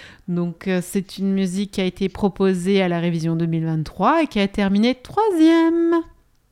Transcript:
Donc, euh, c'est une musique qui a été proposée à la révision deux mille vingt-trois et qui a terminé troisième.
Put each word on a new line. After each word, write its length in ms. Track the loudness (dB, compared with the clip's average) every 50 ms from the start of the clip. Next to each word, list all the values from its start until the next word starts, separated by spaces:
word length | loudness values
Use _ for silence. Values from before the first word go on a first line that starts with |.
| -20 -20 -20 -16 _ -6
Donc, 400 | -4 -4 -4 -4 -6 -8 -4 -2
euh, 120 | -2 -2 -2
c'est 360 | -4 -4 -6 -6 -6 -6 -6
une 140 | -4 -2 0
musique 400 | 0 -2 -2 -2 -4 -6 -4 -4
qui 80 | -4
a 40 | -4
été 240 | -4 -2 -4 -4 -4
proposée 720 | -2 -2 -2 -2 0 0 0 0 0 0 0 0 2 2 2
à 60 | 0
la 120 | 0 0
révision 360 | 0 -2 -2 -2 -2 -2 -2
deux 100 | -2 -2
mille 200 | -2 -2 -2 -2
vingt-trois 560 | -2 -2 -4 -4 -6 -4 -2 0 2 2 2 0
et 40 |
qui 140 | 0 0 -2
a 80 | -2 -2
terminé 460 | 0 -2 0 0 2 2 2 2 0
troisième. 1000 | -2 -8 -6 -4 -2 0 2 4 4 6 6 6 6 4 4 2 2 2 2 2 0 -2 -4 -10 _ _ _ _ _ _ _